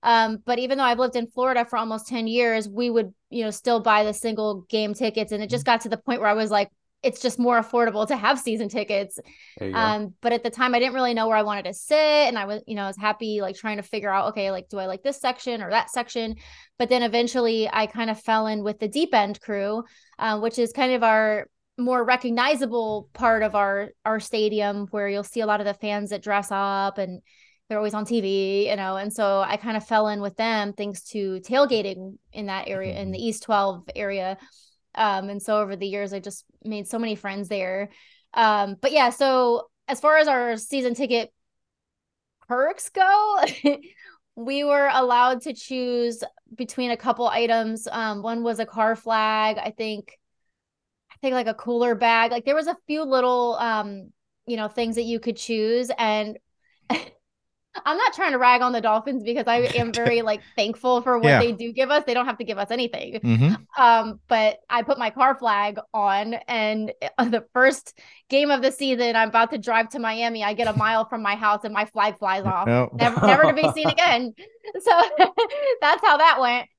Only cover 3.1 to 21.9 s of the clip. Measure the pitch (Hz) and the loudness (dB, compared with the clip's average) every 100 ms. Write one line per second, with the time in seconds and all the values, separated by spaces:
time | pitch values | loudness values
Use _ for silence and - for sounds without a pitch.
3.1 | _ _ 233 220 202 - 233 226 214 214 | _ _ -6 -6 -4 0 0 4 2 2
4.1 | 208 233 214 214 196 180 220 214 208 220 | -2 -6 -4 -4 -4 -4 -4 -2 -2 -4
5.1 | 214 208 208 208 - 143 233 233 220 - | -4 -4 -6 -4 -4 2 0 0 -6 -4
6.1 | 240 208 208 220 208 202 _ _ _ 262 | 0 2 2 2 0 -2 _ _ _ -4
7.1 | 247 247 233 240 240 220 240 233 208 214 | -2 -6 0 2 2 2 0 0 0 -2
8.1 | 269 208 269 247 214 208 214 208 202 196 | 0 2 0 -2 -4 -4 -6 -4 -4 -4
9.1 | - - - - - 95 220 220 214 208 | -10 -16 -20 -20 -12 -6 -2 0 -2 -6
10.1 | - 240 240 233 233 254 240 262 254 247 | -4 -2 -2 -4 -2 0 2 0 0 -2
11.1 | 233 220 214 208 202 180 190 - 302 302 | 0 2 2 0 -4 -6 -10 0 2 4
12.1 | 302 285 233 196 208 - 214 196 196 214 | 4 2 0 -6 -8 -8 -6 -6 -2 -2
13.1 | 214 226 208 190 196 220 208 196 220 202 | -2 -4 -4 -4 -6 -8 -8 -6 -6 -2
14.1 | 196 208 214 196 190 180 202 190 190 269 | 0 -2 -2 -4 -4 -8 -8 -8 -6 -6
15.1 | 277 262 247 - 233 185 220 233 254 240 | -4 -4 -4 -6 -8 -2 -2 -2 -6 -6
16.1 | 240 226 220 - - - _ 240 247 233 | -6 -6 -8 -16 -20 -20 _ 0 2 2
17.1 | 233 240 254 233 226 214 - 214 220 226 | 0 0 0 0 0 0 -2 -2 -2 -4
18.1 | 220 - 220 220 214 208 208 214 269 330 | -4 0 0 0 -2 -4 -4 -4 -2 2
19.1 | 247 202 202 - 202 196 220 226 _ _ | 2 0 -4 -8 -6 -4 -6 -8 _ _
20.1 | - 220 214 226 226 233 233 254 254 226 | -6 -4 -2 -4 -2 -2 0 0 2 4
21.1 | 220 214 214 - _ _ - 247 | 4 2 0 -6 _ _ -6 -2